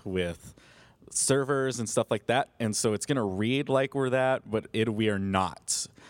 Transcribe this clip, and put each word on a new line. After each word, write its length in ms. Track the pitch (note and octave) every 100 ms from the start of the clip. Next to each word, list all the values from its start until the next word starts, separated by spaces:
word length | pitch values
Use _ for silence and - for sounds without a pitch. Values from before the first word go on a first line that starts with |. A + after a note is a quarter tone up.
with 460 | G2+ F#2 F2 E2+ - - - - - _ -
servers 680 | - - C3+ C3+ C#3 C3 A2+
and 100 | A2
stuff 220 | - A2+
like 160 | A2 -
that, 220 | A#2+ - -
and 160 | A2+
so 180 | G#2 A#2
it's 140 | G#2 -
gonna 180 | C#3
read 440 | G#2 F#2 A2 C3+ C3
like 260 | C3+ C3+
we're 160 | C#3 C3
that, 400 | C3 C3 C3 -
but 160 | A2 -
it, 200 | A2 A2+
we 160 | G#2+ A2
are 100 | G2+
not. 680 | G2 F#2+ F#2 - - - - -